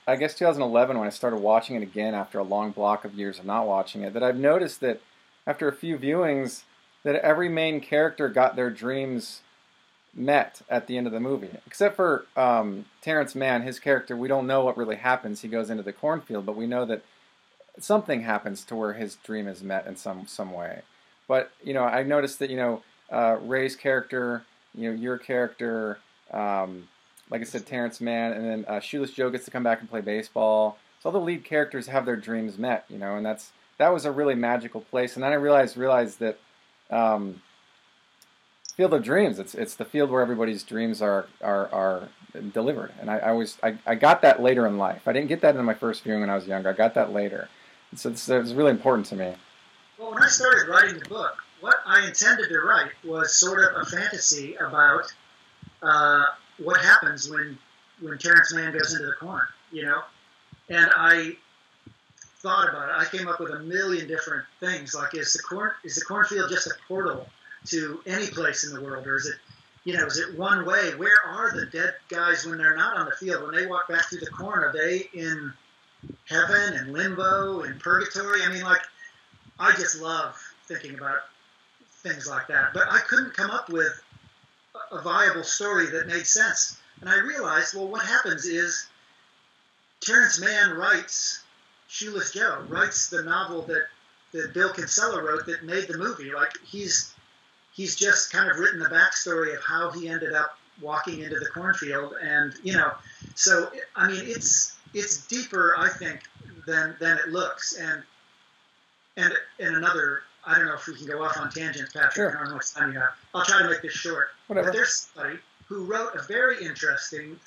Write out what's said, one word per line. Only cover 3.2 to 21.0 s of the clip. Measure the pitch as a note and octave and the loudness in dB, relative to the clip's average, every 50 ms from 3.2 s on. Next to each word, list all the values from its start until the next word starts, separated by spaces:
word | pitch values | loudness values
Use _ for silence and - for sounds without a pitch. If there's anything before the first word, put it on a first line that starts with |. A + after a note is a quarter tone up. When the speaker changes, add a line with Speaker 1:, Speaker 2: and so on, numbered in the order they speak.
| G2+ G2 F#2+ F#2 | -8 -8 -8 -8
Speaker 1:
of | F#2 | -6
not | G2 G#2 A2+ A2+ G#2+ | -4 -2 -2 0 0
watching | G2 G2 G2 - - G#2 G2+ | 0 0 0 -2 -6 -8 -8
it, | G2 G#2 | -6 -4
that | A#2 B2+ | 0 0
I've | B2+ B2 B2+ | 0 0 2
noticed | C3+ D3 D#3+ F#3+ F#3 - - - | 4 4 4 4 2 -2 -6 -4
that | C3 B2+ A2 - _ _ _ _ _ _ _ _ - | -4 -4 -4 -4 _ _ _ _ _ _ _ _ -6
after | C#3+ C#3+ - D#3+ C#3+ | -6 -4 -2 -2 -2
a | C#3 | -2
few | - - E3+ D#3+ C3+ | -4 -6 -6 -6 -4
viewings | C3 C#3 D#3 F3+ F3 D#3 C#3 C3+ C3+ B2 - - - _ _ _ _ _ _ _ - | -2 -2 0 2 2 2 0 0 -2 -4 -8 -12 -18 _ _ _ _ _ _ _ -4
that | D3 C#3+ | -2 0
every | D#3 - D#3 D#3 E3 F3 E3+ | 2 4 4 4 4 2 0
main | E3 D#3+ D#3+ D#3+ D#3 C#3+ | 0 0 0 0 -2 -4
character | - - D3 D3+ D#3+ D#3+ D#3+ - D3 B2 | -4 0 2 2 2 2 2 -2 -2 0
got | G#2+ B2+ C3 B2+ - | 4 4 4 4 4
their | B2+ B2 A#2+ | 2 -2 -2
dreams | G#2+ - A2 B2 C3+ C3+ C3+ C3 B2+ A#2 A2 - - - _ _ _ _ _ _ _ _ _ _ _ _ _ _ - | -2 -4 -6 -4 -4 -4 -4 -4 -4 -6 -6 -8 -14 -18 _ _ _ _ _ _ _ _ _ _ _ _ _ _ -10
met | B2 B2 C#3 D3 C#3 - - - - - - | -4 0 4 4 4 4 0 -4 -14 -6 -2
at | B2 A#2 A2+ | -2 -2 -2
the | - B2 B2 | -2 -4 -4
end | B2 A#2 | -4 -4
of | A2 | -4
the | A2+ | -4
movie. | A#2+ C3+ C#3 A#2+ G2+ F2 - - - | -4 -2 -4 -4 -6 -10 -16 -16 -20
Except | - - - G3+ G3+ G3+ | -10 -2 2 2 2 4
for, | - F#3 E3+ C#3+ B2 - - - C3 | 4 2 2 2 0 -2 -4 0 2
um, | C3 B2 A#2+ A#2 G#2+ G#2 G2 G2 G#2+ - _ _ | 4 4 4 4 2 0 -4 -8 -12 -16 _ _
Terrence | - D#3+ D#3 D3+ C#3 C#3 - | -4 -2 0 0 0 -2 -2
Mann, | C3+ C3+ C3 B2 A#2+ A#2+ | -2 0 2 2 0 0
his | C3 B2 - | -4 -8 -4
character, | - C#3+ C3+ B2 - - B2 | 0 2 2 2 2 -4 -6
we | A#2 B2+ C3 | -4 -2 0
don't | C#3 C3+ B2+ | 0 0 2
know | C3 C3+ C3+ B2+ | 2 2 4 4
what | B2+ - A#2+ | 2 2 0
really | A#2 G#2+ G#2+ G#2 | -2 -4 -4 -2
happens. | A#2+ B2+ B2+ B2 - G#2+ G#2 - | 2 2 2 2 0 -6 -8 -8
He | - A2 | -8 -6
goes | A2+ A2+ A2 G#2+ | -4 -4 -4 -4
into | A2+ G#2+ | -6 -6
the | F#2+ G2+ G2+ | -6 -8 -8
cornfield, | - - D3+ D#3+ D#3 - - A#2 G2+ F#2+ | -4 -2 -2 -2 -2 -4 -8 -8 -8 -6
but | G#2 G#2 | -6 -6
we | A2 A2+ A#2 | -6 -4 -4
know | B2 B2 B2 | -2 -2 -2
that | A2+ A2 - - _ _ _ _ _ _ _ _ _ _ _ - _ _ - | -2 -4 -6 -8 _ _ _ _ _ _ _ _ _ _ _ -20 _ _ -8
something | - - G#3 G#3+ G#3 - C#3 A#2 | -2 2 2 2 2 0 -4 -2
happens | A2+ A2+ G#2+ G#2+ - G#2 G2 - - | 0 0 -2 -2 -2 -6 -10 -10 -12
to | - A#2+ | -10 -6
where | A2 G#2+ G#2 G2+ | -4 -4 -4 -4
his | A2+ A2 G2 - | -4 -8 -10 -10
dream | - - - A2 G#2+ G2+ G2+ | -14 -12 -8 -8 -6 -6 -8
is | F#2+ F#2 G2 | -10 -10 -8
met | G2 F#2+ F#2+ - - | -6 -4 -4 -4 -6
in | F#2 | -12
some, | - - G#2 F#2+ F#2 G#2 - | -10 -10 -10 -10 -10 -12 -14
some | - - G2+ F#2 | -10 -10 -10 -8
way. | F2+ F2 F2 E2+ - - - _ _ _ | -8 -10 -10 -10 -10 -12 -16 _ _ _